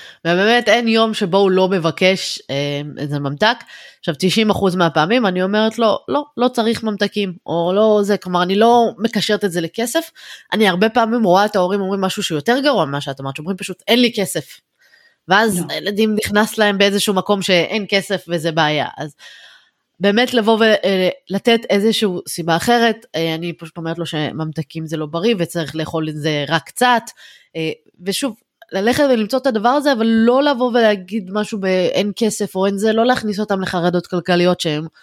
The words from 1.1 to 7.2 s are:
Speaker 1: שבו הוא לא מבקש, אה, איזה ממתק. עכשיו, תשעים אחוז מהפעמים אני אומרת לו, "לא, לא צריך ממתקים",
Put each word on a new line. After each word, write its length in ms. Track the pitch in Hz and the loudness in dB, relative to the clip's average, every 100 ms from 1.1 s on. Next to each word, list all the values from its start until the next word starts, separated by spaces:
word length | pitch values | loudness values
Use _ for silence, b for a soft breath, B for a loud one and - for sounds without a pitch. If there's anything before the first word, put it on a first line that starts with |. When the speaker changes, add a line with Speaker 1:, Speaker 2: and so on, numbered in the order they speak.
Speaker 1:
שבו 220 | 214 196 185 | 0 0 2
הוא 140 | 196 | 4
לא 180 | 185 185 | 4 2
מבקש, 720 | 190 160 - 185 190 - - - | 2 -2 0 2 2 -4 -10 -6
אה, 300 | 139 143 143 147 - | -4 -4 -4 -8 -8
איזה 200 | 143 143 | -6 -4
ממתק. 380 | 143 143 214 247 - B B B | -2 2 2 2 -6 B B B
עכשיו, 160 | - 147 | -6 -2
תשעים 320 | 185 214 214 | 0 2 2
אחוז 260 | 190 190 180 | 2 2 2
מהפעמים 500 | 170 156 160 254 208 | 2 2 2 2 2
אני 160 | 180 | 0
אומרת 360 | 190 208 220 220 | 0 0 0 2
לו, 200 | 226 - - | 0 0 -2
"לא, 160 | 277 285 - | -4 -4 -2
לא 120 | 247 | -2
צריך 340 | 247 226 226 | 0 -2 -2
ממתקים", 500 | 220 202 202 208 | -4 -2 -2 -2